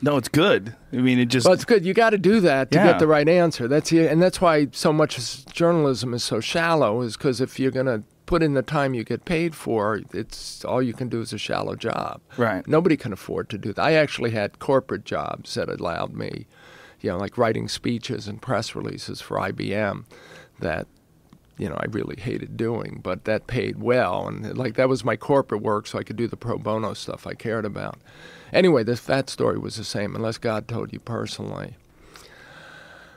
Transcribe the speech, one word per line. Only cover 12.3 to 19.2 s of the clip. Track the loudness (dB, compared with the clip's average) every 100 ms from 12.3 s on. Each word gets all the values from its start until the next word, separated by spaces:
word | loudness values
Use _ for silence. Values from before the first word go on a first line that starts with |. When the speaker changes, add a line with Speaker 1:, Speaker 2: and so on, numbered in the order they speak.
| -2
Speaker 1:
Right. | 0 -2 0
Speaker 2:
Nobody | 4 4 2
can | -2
afford | -8 -6 -6 -6
to | -6
do | -6
that. | 0
I | 2
actually | 4 2 0 -2
had | -2 -4 -4
corporate | 0 2 2 -6 -4
jobs | -4 -4 -8 -8
that | -4 -4
allowed | -4 -4 -4 -4
me, | -6 -8 -10 -14 _ -20 -20 -20 _
you | -4
know, | -4
like | -4 0
writing | 0 0 -4
speeches | -4 -4 -4 -4 -8 -8
and | -8
press | -2 -2 -2 -6
releases | -8 -10 -12 -12